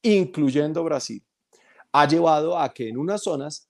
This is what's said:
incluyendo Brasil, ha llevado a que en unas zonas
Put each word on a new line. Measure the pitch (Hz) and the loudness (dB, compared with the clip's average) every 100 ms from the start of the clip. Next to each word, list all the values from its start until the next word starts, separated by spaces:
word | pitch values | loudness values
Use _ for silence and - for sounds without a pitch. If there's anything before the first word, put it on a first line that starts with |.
incluyendo | 233 208 180 165 143 135 151 160 | 4 2 2 0 0 2 -2 -2
Brasil, | 165 147 - 107 _ _ _ _ _ _ _ | -4 -4 -6 -14 _ _ _ _ _ _ _
ha | 139 147 | 4 4
llevado | 165 170 156 156 175 | 4 4 2 0 -2
a | 139 | -4
que | - 117 | -6 -8
en | 117 | -6
unas | 160 202 | -4 -4
zonas | 196 151 143 - _ | -4 -6 -8 -14 _